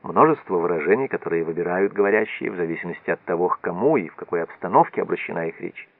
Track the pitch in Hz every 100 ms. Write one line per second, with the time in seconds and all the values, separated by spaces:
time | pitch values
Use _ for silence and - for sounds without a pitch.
0 | - 85 156 151 - 90 85 85 76 113
1 | 135 - 85 82 82 82 87 90 101 90
2 | 101 107 107 - 110 92 85 82 90 82
3 | - 85 - 85 90 - 92 90 127 151
4 | 82 - - 85 85 - - 135 - -
5 | - - - 87 82 - 90 - - _